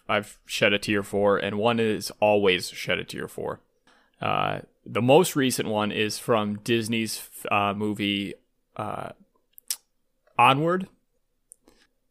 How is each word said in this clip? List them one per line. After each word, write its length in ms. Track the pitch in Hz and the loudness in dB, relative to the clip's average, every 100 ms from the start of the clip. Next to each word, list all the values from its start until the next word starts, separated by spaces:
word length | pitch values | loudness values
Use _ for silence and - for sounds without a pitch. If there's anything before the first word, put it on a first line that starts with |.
| - | -2
I've 300 | 104 104 - - | -2 -2 -14 -10
shed 280 | - 110 | 2 2
a 60 | 101 | 2
tear 220 | - 104 | 0 -2
for, 360 | 101 101 101 98 | 0 2 2 2
and 180 | 101 107 | 0 0
one 220 | 117 117 | 0 2
is 320 | 110 95 - - | 0 -2 -6 0
always 500 | 107 104 101 90 - | 2 4 4 2 -2
shed 300 | - - 90 | -10 -4 -4
a 40 | |
tear 240 | 87 - 78 | -4 -10 -10
for. 340 | - 73 - _ _ _ _ _ _ | -8 -8 -8 _ _ _ _ _ _
Uh, 380 | - 50 50 50 - _ - | -2 0 -2 -4 -10 _ -6
the 160 | 120 | 0
most 340 | 120 151 175 151 | 6 6 6 0
recent 320 | 131 127 107 | 0 0 -2
one 220 | 107 104 | -2 -2
is 280 | 98 107 - | -2 -4 -4
from 400 | - 113 104 104 | 0 0 0 -4
Disney's, 640 | 123 117 110 117 110 - - - - | -2 -2 0 -4 -4 -8 -14 -14 -2
uh, 220 | 104 101 | 0 0
movie, 640 | 101 107 104 101 101 95 - _ _ _ - | -2 -4 -2 -2 -2 -4 -10 _ _ _ -10
uh, 320 | 107 98 - - _ _ _ _ _ - _ _ _ _ _ - | -8 -8 -10 -16 _ _ _ _ _ -14 _ _ _ _ _ 4
Onward. 500 | 120 139 165 185 190 _ _ _ _ _ _ - _ _ _ _ _ | 4 4 0 -2 -6 _ _ _ _ _ _ -20 _ _ _ _ _